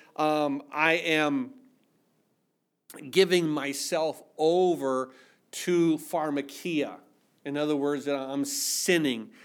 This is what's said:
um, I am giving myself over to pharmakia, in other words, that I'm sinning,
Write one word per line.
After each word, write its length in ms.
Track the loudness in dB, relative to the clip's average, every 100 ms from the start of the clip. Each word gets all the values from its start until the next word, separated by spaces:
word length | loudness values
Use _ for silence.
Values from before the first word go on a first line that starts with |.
| -16
um, 480 | -2 0 2 0 -2 -6
I 220 | 0 2
am 580 | 2 2 0 2 0 -4 -10 -20 _ _ _ _ _ _ _ _ _ _ _ _ -18 -2
giving 380 | 2 4 4 2
myself 760 | -2 -4 -6 -4 -2 -2 -4 -12 0
over 720 | 2 4 4 2 0 0 -2 -10 -20 _ _
to 480 | -8 0 2 4 2
pharmakia, 960 | -2 -4 -2 -2 -6 -8 -4 -2 -2 -6 -20 _ _ _
in 120 | -8 -2
other 200 | 0 0
words, 280 | 0 -2
that 120 | -2 -4
I'm 280 | -2 -2
sinning, 840 | -2 -2 -4 -2 2 2 2 -2 -8 -16